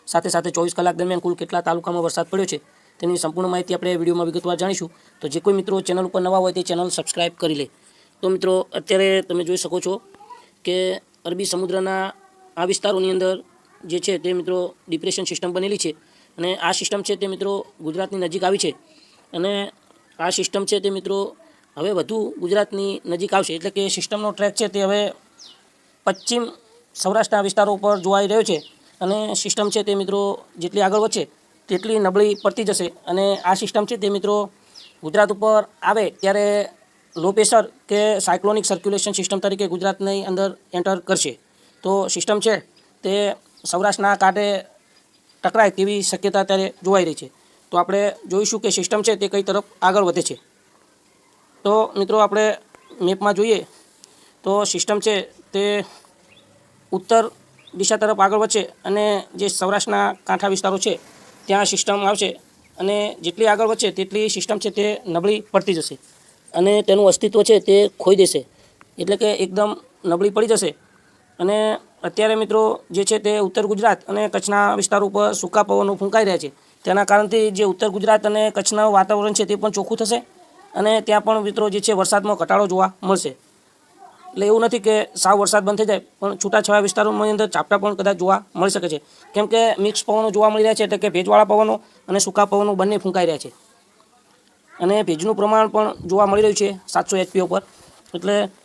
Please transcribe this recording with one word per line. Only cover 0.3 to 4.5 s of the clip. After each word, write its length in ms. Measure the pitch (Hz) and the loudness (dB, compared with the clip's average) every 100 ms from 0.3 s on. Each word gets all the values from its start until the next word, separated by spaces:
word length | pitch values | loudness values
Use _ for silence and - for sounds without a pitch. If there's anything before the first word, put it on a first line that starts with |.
સાથે 200 | 170 175 | -2 -2
ચોવીસ 240 | 175 170 | -2 -2
કલાક 220 | - 180 170 | 0 -2 0
દરમિયાન 240 | 175 180 | -2 -2
કુલ 120 | 175 | -4
કેટલા 280 | 175 165 170 | -6 -6 -4
તાલુકામાં 400 | 170 170 170 175 | -2 -4 -4 -4
વરસાદ 240 | 165 170 170 | -2 -2 -4
પડ્યો 200 | 190 185 | -2 -4
છે, 120 | 147 _ _ _ - | -6 _ _ _ -8
તેની 180 | 175 175 | -4 -2
સંપૂર્ણ 320 | 160 165 185 | -4 -4 -2
માહિતી 240 | 180 175 | -2 -4
આપણે 240 | 175 175 175 | -4 -2 -2
વીડિયોમાં 300 | 170 175 170 | 0 0 -2
વિગતવાર 300 | 170 175 | -4 -4